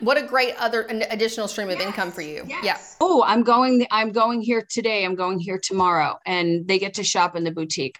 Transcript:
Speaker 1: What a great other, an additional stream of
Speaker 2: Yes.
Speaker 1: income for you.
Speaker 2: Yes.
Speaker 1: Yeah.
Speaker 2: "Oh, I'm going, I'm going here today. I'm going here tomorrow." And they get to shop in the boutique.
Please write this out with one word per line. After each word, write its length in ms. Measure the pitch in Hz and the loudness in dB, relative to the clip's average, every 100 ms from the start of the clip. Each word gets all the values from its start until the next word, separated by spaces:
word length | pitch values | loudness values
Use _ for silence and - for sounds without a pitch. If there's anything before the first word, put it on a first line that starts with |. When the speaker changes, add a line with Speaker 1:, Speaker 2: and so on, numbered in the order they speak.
Speaker 1:
What 180 | 226 294 | -2 -2
a 40 | 240 | 0
great 280 | 254 254 - | 0 0 -2
other, 240 | 233 226 | -2 -2
an 220 | 220 220 - | -4 -4 -4
additional 360 | 214 220 226 208 | -2 -2 -2 -6
stream 240 | - 196 | -6 -6
of 60 | 180 | -4
Speaker 2:
Yes. 80 | 190 | -4
Speaker 1:
income 240 | 208 180 | -4 -6
for 120 | 170 | -8
you. 200 | 151 151 - | -10 -10 -10
Speaker 2:
Yes. 160 | 320 | -4
Speaker 1:
Yeah. 140 | 202 - - - | -4 -4 -8 0
Speaker 2:
"Oh, 220 | 359 294 | 4 6
I'm 220 | 208 226 | 4 4
going, 420 | 233 240 254 247 240 | 4 4 6 4 4
I'm 180 | 214 226 | 0 0
going 300 | 214 226 240 | 2 2 2
here 240 | 226 226 220 | 0 0 -2
today. 360 | 226 220 208 | -2 0 0
I'm 100 | 185 | 0
going 240 | 185 185 185 | 0 -2 -2
here 220 | 185 185 | -4 -6
tomorrow." 560 | - 190 180 165 143 - 185 | -2 2 4 4 0 -2 -4
And 400 | 180 170 170 180 | 0 0 0 2
they 140 | 190 | 0
get 140 | 196 | 0
to 100 | 202 | -4
shop 320 | 190 190 175 170 | -2 0 0 0
in 80 | |
the 80 | 165 | -4
boutique. 440 | 165 160 160 131 | -4 -6 -4 -6